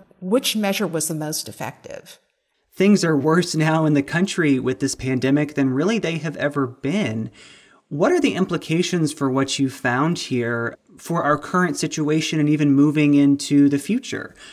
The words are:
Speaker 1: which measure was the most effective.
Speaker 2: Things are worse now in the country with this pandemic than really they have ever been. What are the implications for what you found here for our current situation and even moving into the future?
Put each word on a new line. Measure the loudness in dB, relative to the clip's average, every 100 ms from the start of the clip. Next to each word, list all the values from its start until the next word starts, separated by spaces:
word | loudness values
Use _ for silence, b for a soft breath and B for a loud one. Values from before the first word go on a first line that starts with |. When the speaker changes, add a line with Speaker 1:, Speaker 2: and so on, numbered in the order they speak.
| _ _
Speaker 1:
which | -2 0 0 -2
measure | -2 -2 -2
was | -4 -4
the |
most | -6 -6 -8 -10
effective. | -12 -12 -12 -16 -18 -18 -20 _ _ _ _ _
Speaker 2:
Things | 0 4 4
are | 4 2
worse | 4 2 2
now | 0 2 2 4
in |
the | 2
country | 2 0 0 0 2 2
with | 0 -2
this | -4 -4
pandemic | -4 0 2 2 0
than | -2 0
really | 0 0 0
they | -2 -4
have | -6 -4
ever | -4 -2 -4
been. | -4 -4 -2 -2 -4 -8 B B B B B _
What | -2 2
are | 2
the | 2
implications | 0 -2 -2 -2 -2 0 0 -2
for | -2 -2
what | 0 -2 -2
you | -4
found | -2 -2 0 0 -2
here | -4 -4 -2 -2 -4 -8 _ -14
for | -6 -2
our | 0 -2
current | -2 -2 0 -2
situation | -4 -4 0 0 0 0
and | 2
even | 2 4
moving | 4 4 4 4
into | 4 4 2 2 4 4
the | 2
future? | -2 -4 -4 -10 -12 B B